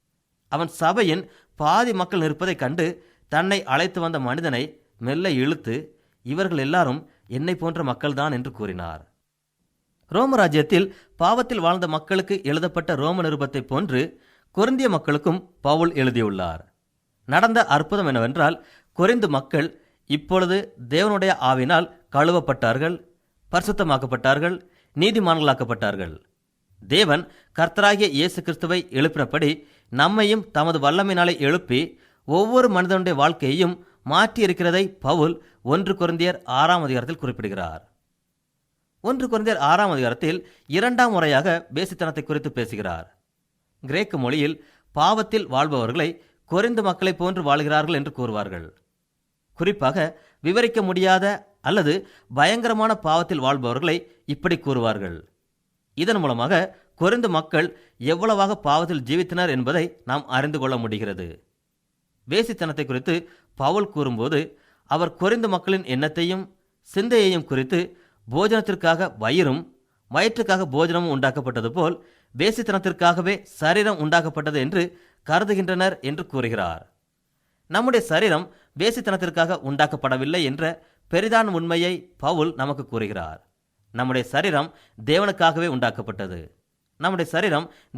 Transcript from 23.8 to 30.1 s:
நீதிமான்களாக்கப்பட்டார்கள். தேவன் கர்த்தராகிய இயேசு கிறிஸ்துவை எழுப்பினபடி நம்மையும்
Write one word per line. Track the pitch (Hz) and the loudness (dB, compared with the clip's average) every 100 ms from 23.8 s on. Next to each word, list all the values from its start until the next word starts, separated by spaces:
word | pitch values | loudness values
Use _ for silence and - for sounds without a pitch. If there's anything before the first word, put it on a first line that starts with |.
| 165 131 127 123 131 139 170 175 - _ _ 139 | 0 0 0 0 2 2 0 -4 -10 _ _ 0
நீதிமான்களாக்கப்பட்டார்கள். | 196 220 180 165 147 127 120 117 104 98 85 78 _ _ _ _ _ _ 95 | 2 4 2 4 2 2 0 -2 -4 -4 -8 -12 _ _ _ _ _ _ 0
தேவன் | 156 196 147 170 - _ - | 2 4 2 -2 -16 _ -2
கர்த்தராகிய | 165 - 202 208 202 | 0 4 4 4 2
இயேசு | 139 175 180 | 2 0 -2
கிறிஸ்துவை | 165 156 165 180 - | -6 -4 -2 -2 -2
எழுப்பினபடி | 131 151 151 131 147 147 156 - _ _ | 0 0 0 -2 0 0 -2 -8 _ _
நம்மையும் | 123 160 | 2 2